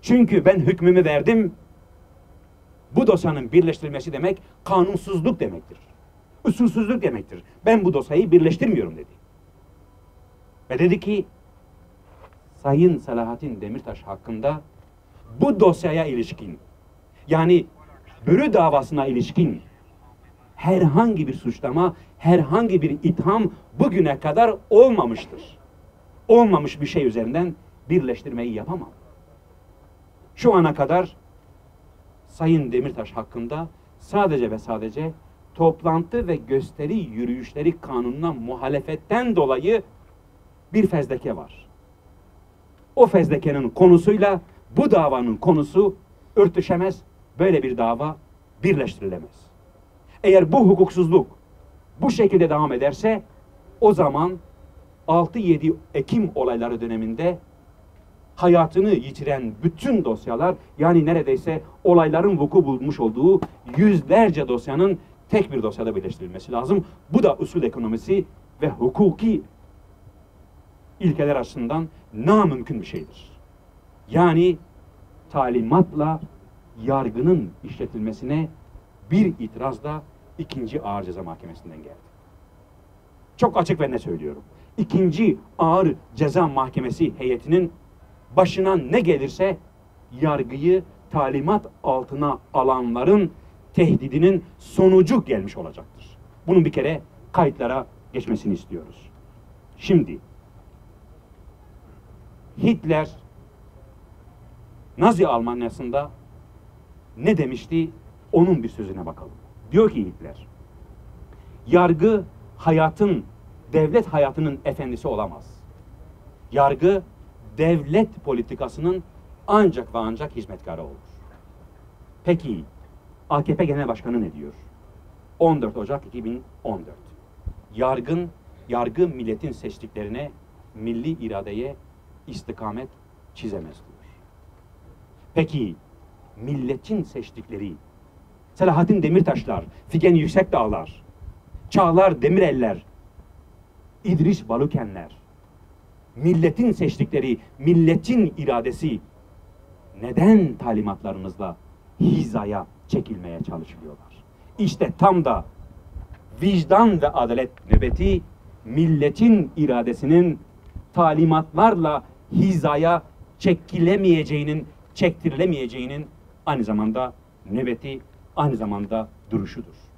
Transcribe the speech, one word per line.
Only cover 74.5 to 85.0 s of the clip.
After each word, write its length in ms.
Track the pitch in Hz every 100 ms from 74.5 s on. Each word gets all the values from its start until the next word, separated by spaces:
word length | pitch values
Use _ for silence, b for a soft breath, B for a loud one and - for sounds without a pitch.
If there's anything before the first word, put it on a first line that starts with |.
| 160 - - - - - - -
talimatla 880 | 147 127 120 113 165 180 151 151 160 - - - - _ 117
yargının 720 | 113 135 123 113 156 175 98 -
işletilmesine 840 | 107 - - 113 110 107 127 151 160 - - - _ _ -
bir 140 | 185 202
itiraz 580 | - 110 113 131 127
da 200 | 147 151 - - - -
ikinci 440 | 165 131 113 143
Ağır 220 | 104 101
Ceza 200 | 92 90
Mahkemesi'nden 540 | 85 82 87 82 85 78
geldi. 280 | 73 - _ _ _ - _ _ _ _ _ _ _ _ _ -
Çok 200 | 240 220
açık 220 | 165 165
ve 120 | 143
net 100 | 123
söylüyorum. 420 | - 80 76 71 - b b -
İkinci 600 | - 175